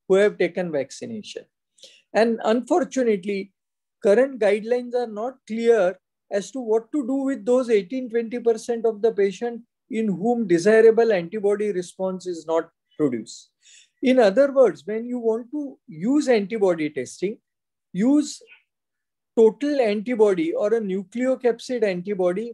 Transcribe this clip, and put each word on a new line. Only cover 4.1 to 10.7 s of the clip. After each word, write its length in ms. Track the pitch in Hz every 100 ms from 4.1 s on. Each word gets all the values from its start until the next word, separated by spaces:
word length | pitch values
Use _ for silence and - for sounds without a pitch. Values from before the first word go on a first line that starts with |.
| 214 277 254
guidelines 540 | 202 214 220 247 247
are 140 | 247 233
not 300 | 208 247 262 -
clear 500 | 226 233 226 180 185 _ _ -
as 180 | 202 185
to 100 | 262
what 280 | 226 226 226
to 120 | 302 233
do 100 | 277 269
with 200 | 247 202
those 240 | 247 240
eighteen, 400 | 208 180 262 254
twenty 300 | 233 226 240
percent 460 | 233 220 - 233 226
of 160 | 208
the 100 | 226
patient 500 | 208 196 190 240 233 - _ -
in 180 | 220 220
whom 400 | 165 220 240 196
desirable 640 | 170 202